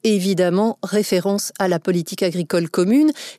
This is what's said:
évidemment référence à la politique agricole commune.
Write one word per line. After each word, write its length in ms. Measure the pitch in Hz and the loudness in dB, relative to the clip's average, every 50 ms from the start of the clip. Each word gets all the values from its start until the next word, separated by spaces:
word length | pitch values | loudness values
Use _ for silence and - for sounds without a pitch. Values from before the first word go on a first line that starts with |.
| - | 0
évidemment 760 | 226 214 196 180 196 196 170 185 175 175 196 214 233 - - | 0 2 2 2 0 2 2 2 2 2 2 0 0 -2 -4
référence 720 | - 185 196 208 202 - 190 180 170 196 202 202 - - - - | -6 -2 -2 -2 0 0 0 0 0 0 -2 -2 -4 -6 -4 -2
à 80 | 196 | -2
la 120 | 185 175 165 | 0 0 0
politique 440 | - 190 180 175 160 - 196 - | -2 -2 -2 -2 -2 -4 -4 -4
agricole 460 | 196 180 160 180 165 - - 175 165 156 | -4 -2 -2 -4 -4 -2 -2 -2 -2 0
commune. 420 | - 185 180 190 240 285 311 311 277 - - - - | 0 0 2 4 4 4 4 4 2 -2 -8 -16 -18